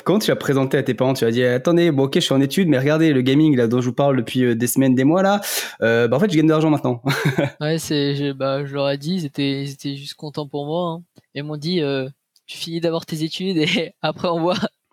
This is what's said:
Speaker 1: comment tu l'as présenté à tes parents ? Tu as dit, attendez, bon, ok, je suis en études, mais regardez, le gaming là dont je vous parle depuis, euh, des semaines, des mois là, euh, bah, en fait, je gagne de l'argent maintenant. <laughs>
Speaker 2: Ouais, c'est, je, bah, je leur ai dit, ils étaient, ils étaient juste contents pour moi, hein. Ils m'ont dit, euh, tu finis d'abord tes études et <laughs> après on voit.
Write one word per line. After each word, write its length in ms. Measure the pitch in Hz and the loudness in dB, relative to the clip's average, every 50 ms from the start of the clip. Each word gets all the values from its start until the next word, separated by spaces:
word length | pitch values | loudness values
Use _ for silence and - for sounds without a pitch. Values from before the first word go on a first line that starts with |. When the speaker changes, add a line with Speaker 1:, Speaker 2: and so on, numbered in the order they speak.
| - | -2
Speaker 1:
comment 140 | - 170 214 | 0 2 2
tu 120 | 214 - | 2 0
l'as 60 | 143 | 0
présenté 440 | - - - 139 135 135 131 - 143 | 0 0 0 0 2 2 0 0 0
à 40 | 131 | 0
tes 120 | 135 123 | 0 0
parents ? 180 | - 127 131 135 | 0 0 0 0
Tu 120 | - 123 | 2 0
as 60 | 117 | 0
dit, 120 | 113 120 127 | 2 2 2
attendez, 480 | 123 123 127 127 175 170 170 170 170 | 2 2 0 2 2 2 4 4 4
bon, 140 | 151 135 135 | 4 2 2
ok, 100 | 135 135 | 2 2
je 60 | 180 | 2
suis 120 | 156 - 135 | 2 2 2
en 80 | 135 | 2
études, 280 | 139 143 139 190 196 165 | 2 2 2 2 2 4
mais 100 | 143 123 | 4 2
regardez, 340 | 127 143 151 160 160 160 147 | 2 2 2 4 4 4 4
le 80 | 131 | 4
gaming 340 | 123 127 135 143 156 156 143 | 2 4 4 4 4 4 4
là 120 | 123 120 113 | 4 2 2
dont 120 | 117 123 | 2 2
je 60 | 120 | 0
vous 80 | 127 120 | 0 0
parle 240 | - 143 143 139 127 | 0 2 2 2 0
depuis, 260 | 113 - - 127 127 | 0 -2 0 0 2
euh, 100 | 123 117 | 2 2
des 100 | 113 123 | 2 0
semaines, 300 | 120 - - 135 135 127 | 0 0 2 2 2 4
des 80 | 123 131 | 4 4
mois 180 | 139 160 185 | 4 4 4
là, 200 | 190 196 202 202 202 - - - - - - - - | 2 2 2 0 -2 -4 -6 -6 -6 -8 -6 -2 0
euh, 240 | 117 117 117 120 117 | 2 2 2 2 2
bah, 100 | 123 131 | 2 2
en 20 | |
fait, 120 | 196 214 | 0 2
je 40 | 175 | 2
gagne 120 | 156 156 156 | 2 4 4
de 40 | |
l'argent 200 | 156 156 160 160 | 4 4 2 2
maintenant. 320 | 147 139 - 127 123 120 - 135 139 - - 151 135 | 2 0 0 -2 -4 -4 -4 -4 -4 -2 -2 -2 -2
<laughs> 280 | - 143 135 - - | 0 -2 -2 -4 -6
Speaker 2:
Ouais, 160 | 147 151 160 165 | -4 -4 -4 -4
c'est, 380 | - - 156 147 143 143 143 | -4 -2 -2 0 0 0 -2
je, 160 | 139 143 143 | -2 -4 -4
bah, 340 | 139 131 135 135 135 139 143 | -4 -4 -4 -4 -4 -4 -6
je 80 | 139 139 | -6 -4
leur 160 | 143 139 139 | -2 -2 -2
ai 80 | 139 143 | -2 -2
dit, 160 | 139 156 185 190 | -4 -4 -4 -4
ils 80 | 160 | -4
étaient, 360 | 139 - - 143 139 139 139 | -6 -4 -4 -2 -2 -2 -4
ils 120 | 139 143 135 | -6 -8 -10
étaient 220 | - - 143 139 | -10 -10 -10 -10
juste 200 | 139 143 147 - | -10 -12 -16 -16
contents 320 | _ - 151 143 - 151 139 | _ -16 -14 -10 -10 -10 -8
pour 180 | - 147 143 | -8 -8 -6
moi, 240 | 147 156 175 180 170 | -6 -4 -4 -4 -4
hein. 140 | 165 170 170 _ _ _ _ _ - | -6 -8 -12 _ _ _ _ _ -12
Ils 80 | 139 147 | -10 -10
m'ont 120 | 151 151 | -8 -8
dit, 260 | 147 143 165 185 180 | -8 -6 -4 -2 0
euh, 280 | 151 139 139 135 131 135 139 _ _ _ _ _ _ - | 0 0 -2 -2 -4 -6 -10 _ _ _ _ _ _ -18
tu 100 | - - | -16 -12
finis 220 | - 165 165 170 | -10 -8 -6 -2
d'abord 260 | 165 170 160 165 - | -2 -2 -2 -4 -6
tes 160 | - 170 156 | -6 -6 -6
études 360 | 156 165 - - 185 190 190 160 | -6 -6 -6 -6 -4 -2 0 0
et 360 | 151 156 170 208 160 - - _ | 0 0 0 0 -2 -4 -8 _
<laughs> 40 | |
après 260 | - 156 156 - - 180 | -6 -6 -4 -4 -2 -2
on 120 | 170 170 | -2 0
voit. 180 | 160 175 180 208 208 - _ _ _ _ | 0 0 -2 -2 -4 -8 _ _ _ _